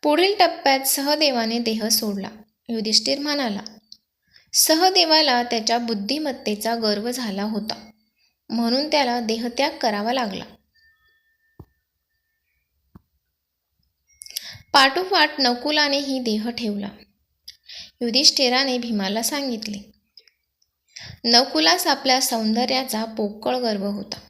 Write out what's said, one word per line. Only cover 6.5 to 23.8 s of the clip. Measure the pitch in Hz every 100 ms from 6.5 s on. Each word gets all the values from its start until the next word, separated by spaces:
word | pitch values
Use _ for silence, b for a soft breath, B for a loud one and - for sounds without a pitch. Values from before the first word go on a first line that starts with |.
| 208 226
गर्व | 233 220 208 226
झाला | 247 233 196
होता, | 208 220 220 - - _ _ _ _ _ _
म्हणून | 226 233 254 302
त्याला | 302 262 240
देहत्याग | 226 226 240 240 277
करावा | 302 247 208 208
लागला." | 262 233 190 170 - _ _ _ _ _ _ _ _ _ _ - _ _ _ _ _ _ _ _ _ _ _ _ - _ _ _ _ _ _ _ _ _ _ _ _ - B B B B
पाठोपाठ | 285 269 277 370 381 302 302
नकुलानेही | 262 240 277 302 294 277 277 262
देह | 247 214 220
ठेवला. | 233 233 202 202 - - _ _ _ - B B B B _
युधिष्ठिराने | 240 233 302 - 254 254 269 247
भीमाला | 233 214 190 208
सांगितले, | 233 294 277 226 220 202 202 _ _ _ b _ _ _ _ _ _ B B B
"नकुलास | 240 233 269 311 320 359 359
आपल्या | 277 269 254
सौंदर्याचा | 269 226 220 220 320 262 262 214
पोकळ | 226 220 208 214 - 254
गर्व | 247 208